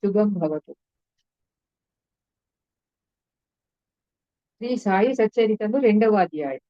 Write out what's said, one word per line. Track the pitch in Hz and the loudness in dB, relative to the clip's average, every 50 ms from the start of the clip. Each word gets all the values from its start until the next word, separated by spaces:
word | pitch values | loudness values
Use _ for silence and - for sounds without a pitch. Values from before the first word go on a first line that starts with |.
| - | -2
శుభం | 202 196 208 214 214 202 | 0 0 2 2 0 0
భవతు. | 175 165 156 156 151 _ - - _ _ _ _ _ _ _ _ _ _ _ _ _ _ _ _ _ _ _ _ _ _ _ _ _ _ _ _ _ _ _ _ _ _ _ _ _ _ _ _ _ _ _ _ _ _ _ _ _ _ _ _ _ _ _ _ _ _ _ _ _ _ _ _ _ _ _ _ _ _ _ _ _ _ _ _ | -2 -4 -4 -4 -6 _ -14 -20 _ _ _ _ _ _ _ _ _ _ _ _ _ _ _ _ _ _ _ _ _ _ _ _ _ _ _ _ _ _ _ _ _ _ _ _ _ _ _ _ _ _ _ _ _ _ _ _ _ _ _ _ _ _ _ _ _ _ _ _ _ _ _ _ _ _ _ _ _ _ _ _ _ _ _ _
శ్రీ | _ 220 240 254 | _ -6 -6 -6
సాయి | 220 - 208 190 190 208 254 277 | -2 0 0 2 2 2 0 2
సచ్చరితము | 262 226 214 _ 247 226 214 214 214 214 214 226 | 0 0 0 _ 0 0 0 0 -2 -2 -4 -2
రెండవ | 277 277 226 208 214 226 220 214 | 2 2 2 4 4 2 2 2
అధ్యాయం. | 202 180 170 160 151 147 135 135 131 _ _ | 2 0 0 -2 -8 -6 -6 -8 -10 _ _